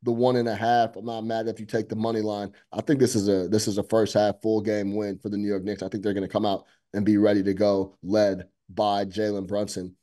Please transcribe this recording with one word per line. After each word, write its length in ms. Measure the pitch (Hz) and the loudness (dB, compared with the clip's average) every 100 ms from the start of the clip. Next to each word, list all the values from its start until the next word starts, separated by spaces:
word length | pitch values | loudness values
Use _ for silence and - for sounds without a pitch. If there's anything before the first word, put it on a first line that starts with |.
the 100 | 113 | -2
one 240 | 117 123 123 | 2 2 2
and 140 | 117 | 0
a 60 | 101 | -2
half, 400 | 113 120 - - | 2 2 2 -2
I'm 100 | 107 | -10
not 160 | 113 | -8
mad 260 | 110 113 113 | -4 -4 -4
if 120 | 110 | -6
you 80 | 107 | -4
take 200 | 113 110 | -4 -4
the 60 | 107 | -2
money 240 | 113 113 | -2 0
line. 320 | 107 104 101 - _ | -2 -4 -6 -10 _
I 80 | - | -10
think 180 | - 143 | 0 2
this 160 | 120 113 | 4 2
is 140 | 98 | 2
a, 180 | 98 90 | 2 2
this 200 | 107 107 | 0 0
is 100 | 101 | -2
a 60 | |
first 320 | 98 113 104 107 | 0 2 2 2
half 260 | 104 98 | 2 0
full 180 | 110 110 | 0 0
game 360 | 110 104 98 101 | 0 -2 -2 -4
win 240 | 104 92 | -4 -6
for 100 | 104 | -6
the 80 | 104 | -4
New 100 | 104 | -2
York 160 | 101 | -4
Knicks. 200 | 95 101 | -4 -6
I 60 | 92 | -6
think 140 | 107 | -4
they're 120 | 101 101 | -4 -2
gonna 120 | 95 | -2
come 180 | 104 104 | -2 0
out 180 | 98 - _ _ 101 | -2 -6 _ _ -2
and 100 | 101 | 4
be 120 | 104 | 6
ready 260 | 104 104 | 6 4
to 100 | 95 | 2
go, 420 | 95 104 98 95 _ | 2 2 2 -2 _
led 460 | 90 104 104 92 90 _ _ | -2 2 2 0 -8 _ _
by 360 | 90 104 101 101 | -2 0 0 -2
Jalen 400 | 92 107 104 95 | -2 -2 -2 -4
Brunson. 500 | 101 104 - 92 90 | -4 -4 -6 -10 -14